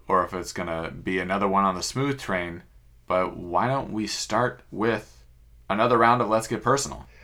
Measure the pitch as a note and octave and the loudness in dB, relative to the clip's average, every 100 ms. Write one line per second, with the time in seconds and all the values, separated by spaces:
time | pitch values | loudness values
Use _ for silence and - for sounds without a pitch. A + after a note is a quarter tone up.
0 | - F#2+ F2+ F#2 E2+ - F2 E2 E2 - | 0 0 2 -4 -6 -6 -6 -4 -6 -8
1 | E2 F#2 F2+ G2 G2+ F#2+ G2 F2+ - B2+ | -4 -2 -2 0 2 4 2 2 -4 -2
2 | C#3 C3+ - F#2+ F2 E2+ - - - - | -2 -4 -4 -4 -4 -8 -16 -20 -20 -16
3 | - F#2 F#2 D#2 F2 E2+ A2+ C3+ - G#2+ | -2 0 0 -4 -2 0 2 0 -2 -4
4 | G#2 - - G#2+ B2 A#2+ - G2+ A2 G#2+ | -4 -4 -2 0 0 -2 -10 -2 0 0
5 | - - - - - - - G2 A#2 A#2+ | -4 -18 -20 -20 -20 -14 -4 0 4 6
6 | A#2 B2 G#2+ A2 A2 A2 B2 C3+ - - | 6 6 4 0 0 -2 0 0 0 -8
7 | - - | -16 -20